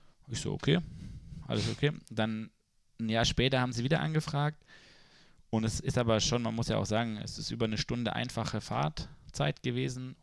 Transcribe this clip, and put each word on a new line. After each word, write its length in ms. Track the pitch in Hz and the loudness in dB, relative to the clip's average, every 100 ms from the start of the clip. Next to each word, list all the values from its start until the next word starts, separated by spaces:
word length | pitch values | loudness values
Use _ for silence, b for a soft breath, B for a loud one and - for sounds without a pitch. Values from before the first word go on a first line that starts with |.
| b b - | b b -8
Ich 120 | 113 | -6
so, 120 | - | -4
"Okay, 280 | 98 - 170 - B B B B B - | -2 4 4 2 B B B B B -2
alles 220 | 110 110 | 0 0
okay." 240 | - 147 - - | 2 0 -2 -8
Dann 380 | 110 110 110 110 _ _ _ _ - | -2 -2 -2 -8 _ _ _ _ -6
ein 100 | 113 | 0
Jahr 160 | 113 117 | 2 2
später 340 | - 127 131 | 4 4 4
haben 120 | 123 | 2
sie 120 | 117 | 0
wieder 160 | 127 156 | 2 2
angefragt. 640 | 151 156 - 143 147 151 - B B B B B B B - | 2 0 0 0 0 -2 -16 B B B B B B B -2
Und 140 | 113 | 2
es 160 | 110 - | 2 0
ist 180 | 131 123 | 0 2
aber 220 | 117 110 | 4 4
schon, 220 | - 120 | 4 2
man 120 | 113 | 0
muss 140 | 113 113 | 0 0
ja 80 | 104 | 0
auch 100 | 104 | 2
sagen, 300 | 107 117 107 | 0 0 -4
es 200 | 107 - | -8 -8
ist 140 | 107 | -6
über 140 | 117 | -2
eine 120 | 113 107 | 0 0
Stunde 360 | - 120 113 | -2 0 0
einfache 460 | - 123 - 107 107 | -2 -4 -2 -2 -4
Fahrtzeit 1040 | - 120 151 - - - - - 143 - | -2 -2 -2 -2 -10 -12 -14 -2 -2 0
gewesen. 500 | 127 123 135 127 127 127 | -2 -2 -2 -4 -10 -10